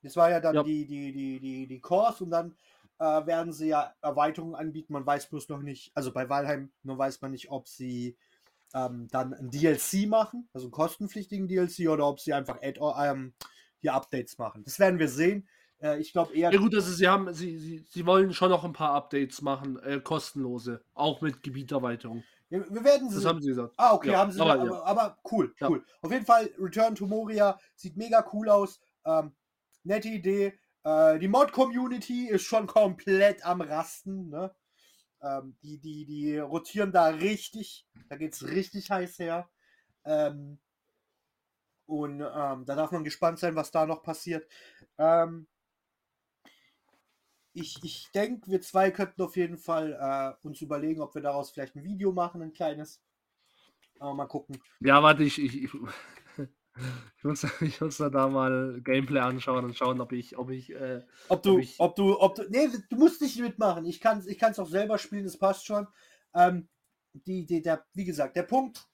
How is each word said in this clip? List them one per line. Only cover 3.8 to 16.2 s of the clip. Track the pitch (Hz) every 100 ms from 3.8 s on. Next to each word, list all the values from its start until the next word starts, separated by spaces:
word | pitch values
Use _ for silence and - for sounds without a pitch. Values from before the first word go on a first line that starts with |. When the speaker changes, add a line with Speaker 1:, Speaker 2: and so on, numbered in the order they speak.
| 147 _
Speaker 1:
Erweiterungen | 151 147 147 156 165 151
anbieten. | 160 156 156
Man | 143 135
weiß | 143 -
bloß | 151 -
noch | 143
nicht, | 143 135 - -
also | 131
bei | 123 127
Valheim, | 139 143 143 135 _
nur | 131 131
weiß | 135 135
man | 135
nicht, | 131 -
ob | 139 117
sie, | - 127 123 123 120 _ _ _ _ _ 131
ähm, | 127 120 117
dann | 131 131
ein | 135 131
D | 135 160
L | 143
C | - 190 208
machen, | 220 214 247 240
also | 131 127
einen |
kostenpflichtigen | 123 160 - 202 214 190 202 190
D | 185
L | 180
C, | 175 165
oder | 156 143
ob | 139
sie | -
einfach | 143 135 123
Add-on, | 139 135 151 139
ähm, | 143 139 131 _ - _ _ _
hier | 147
Updates | 135 - 131 - -
machen. | 113 107
Das | 107 -
werden | 196 180
wir | 156
sehen. | 131 170 208 - _ _ _
Äh, | 151 147
ich | 156
glaub | 180